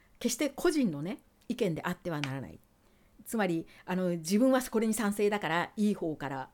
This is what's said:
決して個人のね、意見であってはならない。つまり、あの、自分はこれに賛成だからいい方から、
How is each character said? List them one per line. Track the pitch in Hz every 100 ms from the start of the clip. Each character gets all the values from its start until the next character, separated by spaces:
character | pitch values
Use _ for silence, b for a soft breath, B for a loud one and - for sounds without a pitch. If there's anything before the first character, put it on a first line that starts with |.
| b _
決 | 233 -
し |
て | 294
個 | - 349
人 | 311 233
の | 147
ね、 | 165 285 _ _ -
意 | -
見 | 202 156
で |
あ | 175
っ | 175
て | 180
は | 151
な | 143
ら | 135
な | 92
い。 | - _ _ b b b - -
つ | 226
ま | 190
り、 | 165 B B -
あ | 185
の、 | 185
自 | 175 160 208
分 | 262
は | 262
こ | 254 220
れ | 220
に |
賛 | 214 208
成 | 208 208
だ | 208
か | 165
ら | 165 165 -
い | 208
い |
方 | 196 170 147
か | 139
ら、 | 135 131